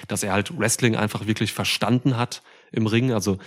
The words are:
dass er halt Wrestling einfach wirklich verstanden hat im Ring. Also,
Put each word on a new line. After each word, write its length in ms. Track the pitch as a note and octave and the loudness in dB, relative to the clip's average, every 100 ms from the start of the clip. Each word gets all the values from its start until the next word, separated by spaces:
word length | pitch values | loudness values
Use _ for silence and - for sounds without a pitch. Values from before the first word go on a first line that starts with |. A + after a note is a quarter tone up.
| - | -6
dass 160 | G#2 | -4
er 100 | G#2 | 0
halt 240 | G2 G2 E3+ | 0 0 0
Wrestling 380 | A2+ - A#2+ A2+ | 0 2 2 2
einfach 300 | G#2 G#2 G2+ | 0 -2 -2
wirklich 260 | A2 G#2+ | -2 -2
verstanden 640 | - G2 - G#2 B2 C#3 A#2 | -2 -2 0 2 2 2 0
hat 260 | B2 - - - _ | -2 -6 -16 -20 _
im 140 | - A2 | -2 2
Ring. 260 | A2+ B2+ | 2 2
Also, 260 | A2+ F#2+ F#2+ | 0 0 -2